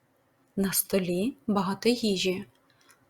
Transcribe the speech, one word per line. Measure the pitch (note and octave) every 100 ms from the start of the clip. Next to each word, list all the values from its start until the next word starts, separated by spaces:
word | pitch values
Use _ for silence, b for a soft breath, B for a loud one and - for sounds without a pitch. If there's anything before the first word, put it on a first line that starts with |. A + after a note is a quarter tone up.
| _ _ _ _ _ -
На | G3
столі | - - G3 F3+ F3+ A3+ - -
багато | G3+ F#3 G3 A3+
їжі. | A#3+ A3 F#3 F#3 F#3 G3+ _ _ b b b